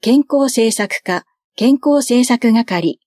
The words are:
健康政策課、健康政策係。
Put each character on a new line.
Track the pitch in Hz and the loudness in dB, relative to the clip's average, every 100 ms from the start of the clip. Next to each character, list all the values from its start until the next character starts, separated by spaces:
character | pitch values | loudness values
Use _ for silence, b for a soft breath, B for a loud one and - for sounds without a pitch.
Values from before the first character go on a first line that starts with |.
健 | 220 269 | 2 2
康 | 277 285 277 | 2 0 0
政 | 262 226 | 0 -2
策 | 220 202 - | -2 -6 -6
課、 | - 180 _ _ _ - | -6 -8 _ _ _ -2
健 | 233 | 0
康 | 269 294 285 | 2 2 0
政 | 269 240 247 | 2 0 2
策 | 240 240 | 0 2
係。 | 220 233 180 165 - | 2 0 -2 -4 -6